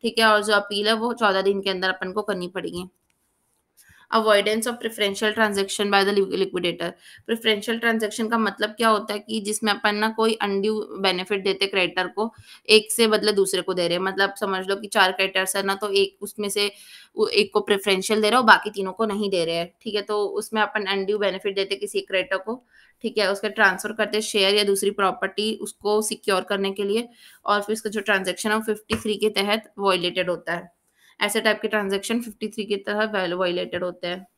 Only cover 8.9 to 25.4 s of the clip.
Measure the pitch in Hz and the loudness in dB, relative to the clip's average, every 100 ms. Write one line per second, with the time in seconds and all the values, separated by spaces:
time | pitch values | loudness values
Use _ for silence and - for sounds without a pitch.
8.9 | 214 220 208 - 220 202 208 214 202 214 | 2 0 -8 -6 -6 -4 -2 -2 0 0
9.9 | 208 214 220 220 226 202 196 208 214 - | 0 -2 2 0 2 0 0 0 -2 -6
10.9 | - 190 180 185 202 190 190 196 196 175 | -2 0 0 -2 -2 0 0 0 0 0
11.9 | 180 180 190 226 - - - - 214 214 | 0 -4 -2 -6 -6 -20 -20 4 4 4
12.9 | - 226 214 208 202 190 190 175 180 170 | 0 2 4 2 2 0 0 -2 -2 0
13.9 | 175 190 190 196 196 202 190 185 196 208 | 0 -2 0 -2 0 -4 -4 -4 -4 -2
14.9 | 220 185 190 190 190 190 196 196 196 214 | 2 2 2 0 0 -2 -2 -2 -2 0
15.9 | 196 196 _ 214 - 202 208 202 - - | 2 0 _ -14 -6 -4 0 -2 -4 -20
16.9 | - - - 214 - - 208 - 202 196 | -20 -16 -2 2 2 2 0 2 0 2
17.9 | 190 190 220 214 240 226 185 214 208 190 | 0 2 2 4 4 8 6 6 -6 -6
18.9 | 185 220 202 208 185 165 165 175 _ - | -4 -2 0 2 2 2 -2 -4 _ -4
19.9 | 208 202 208 202 - 214 220 208 214 196 | -4 -2 -2 0 -2 -2 0 2 0 -2
20.9 | 196 190 208 202 185 202 196 196 196 208 | -2 0 0 0 0 -4 -2 -2 -4 -4
21.9 | 196 190 190 185 190 220 254 _ _ _ | -6 -2 -2 0 -4 -4 -10 _ _ _
22.9 | _ 233 214 190 196 220 208 202 180 214 | _ -6 0 0 0 -4 4 4 4 -6
23.9 | 220 214 214 214 214 190 208 202 196 202 | -4 -2 -2 0 2 4 4 2 2 0
24.9 | 208 190 180 190 190 | 0 0 0 -6 -2